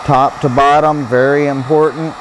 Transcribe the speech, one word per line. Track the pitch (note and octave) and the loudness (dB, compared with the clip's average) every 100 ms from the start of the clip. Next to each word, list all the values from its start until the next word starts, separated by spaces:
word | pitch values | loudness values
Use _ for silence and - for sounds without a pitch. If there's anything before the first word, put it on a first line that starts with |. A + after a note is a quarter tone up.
top | - C3 C3+ - | 0 2 0 -2
to | C#3+ | -2
bottom, | B2+ C3+ D3 D3+ D3+ B2 | 2 4 4 2 -2 -2
very | B2 C3 C#3+ C#3+ | 0 2 2 0
important. | C3+ B2+ D3+ D#3 C3+ D#3+ - | -4 -2 0 0 -2 -10 -10